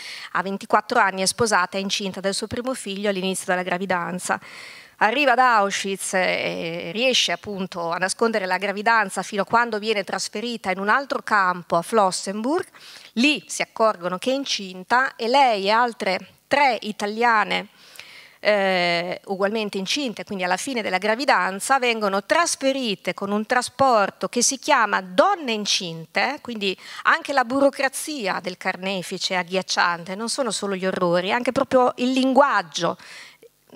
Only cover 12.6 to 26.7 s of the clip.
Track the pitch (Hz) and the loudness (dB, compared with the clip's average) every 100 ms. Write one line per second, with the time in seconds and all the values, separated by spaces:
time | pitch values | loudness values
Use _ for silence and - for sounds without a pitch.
12.6 | - - - - - 220 285 247 - - | -4 -14 -20 -20 -10 0 2 0 -4 -4
13.6 | 170 - 220 180 175 185 247 269 269 - | -4 0 0 0 -4 -4 -2 -2 -2 -6
14.6 | 190 185 185 240 269 - 233 277 254 208 | -8 -10 0 0 0 -2 2 4 4 2
15.6 | 196 220 247 226 196 185 190 _ - 269 | 2 2 2 -2 -2 -2 -6 _ -2 2
16.6 | 277 220 214 - 208 220 240 220 185 180 | 2 0 -6 -6 -4 0 2 2 2 -2
17.6 | 202 _ - - - - - _ 202 208 | -6 _ -20 -20 -20 -20 -20 _ 2 4
18.6 | 190 185 175 170 180 - - 190 196 220 | 4 2 2 0 -2 -6 -6 -2 -2 -2
19.6 | 208 196 190 285 262 185 - 196 180 185 | -4 -4 -4 -2 -4 -6 -8 -4 0 -2
20.6 | 277 247 208 185 214 226 277 208 185 196 | -2 -4 -2 -2 0 0 2 2 2 -2
21.6 | - 269 247 226 208 196 - 311 339 - | 0 2 2 0 0 0 2 2 2 0
22.6 | 269 269 240 185 185 - 196 208 214 247 | -2 0 -2 -4 -6 -6 -2 -2 0 0
23.6 | 233 - 269 226 196 - 233 247 226 262 | 0 2 4 4 2 -2 -4 0 0 0
24.6 | - 269 208 196 185 185 359 381 262 214 | 2 2 4 0 -2 2 4 2 -2 -4
25.6 | 196 - 180 165 160 196 226 294 - 226 | -2 -4 -4 -10 -6 -2 -2 -4 -8 -4
26.6 | 196 | -4